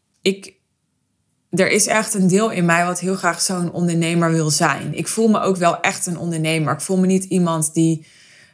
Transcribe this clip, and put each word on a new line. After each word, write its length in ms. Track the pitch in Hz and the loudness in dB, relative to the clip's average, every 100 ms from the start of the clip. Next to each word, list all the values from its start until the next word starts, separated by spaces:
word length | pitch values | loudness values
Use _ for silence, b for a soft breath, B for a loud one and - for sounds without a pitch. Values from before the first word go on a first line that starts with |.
| _ _ | _ _
ik, 320 | - - - - _ _ _ _ _ _ _ _ _ | -4 -4 -8 -20 _ _ _ _ _ _ _ _ _
er 200 | 170 185 | -2 2
is 180 | 208 208 | 2 2
echt 260 | 220 214 | 0 0
een 140 | 208 185 | 0 2
deel 240 | 185 220 | 2 2
in 140 | 180 175 | 0 2
mij 200 | 170 175 | 2 0
wat 140 | 175 | -2
heel 160 | 180 190 | -4 -2
graag 260 | 180 170 | -2 -2
zo'n 300 | - 185 175 | -2 -2 -4
ondernemer 600 | - 175 165 165 170 170 | -2 -2 0 0 0 2
wil 180 | 165 156 | 0 0
zijn. 480 | 151 165 139 - 151 | 0 0 0 -6 -6
Ik 100 | 160 | -6
voel 200 | - 226 | 0 2
me 120 | 202 | 2
ook 180 | 185 185 | 2 2
wel 220 | 175 160 | 0 0
echt 240 | - 190 - | -2 -4 -6
een 120 | 165 | -6
ondernemer. 560 | 170 165 156 160 151 | -4 -2 0 0 0
Ik 80 | 151 | -2
voel 160 | - 190 | -2 2
me 80 | 185 | 2
niet 180 | 190 | 2
iemand 500 | 190 190 170 165 160 | 2 0 2 0 -2
die, 320 | - 165 160 B B B B B | 2 2 0 B B B B B